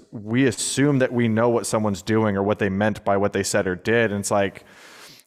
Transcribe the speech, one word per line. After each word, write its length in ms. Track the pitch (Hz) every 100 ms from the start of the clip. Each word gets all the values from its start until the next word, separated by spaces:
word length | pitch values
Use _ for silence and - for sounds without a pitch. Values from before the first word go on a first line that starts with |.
| -
we 360 | 123 104 120 135
assume 500 | - - - 143 139
that 140 | 127
we 140 | 120 117
know 220 | 110 120
what 180 | 117 98
someone's 340 | 113 107 95
doing 340 | - 110 110 98
or 60 |
what 160 | 98 104
they 120 | 101
meant 360 | 95 107 104 -
by 100 | 101
what 160 | 101
they 100 | 98
said 240 | 92 107 95
or 80 | 90
did? 360 | 113 117 110
And 100 | 101
it's 100 | 98
like, 320 | 104 98 - - - - - - -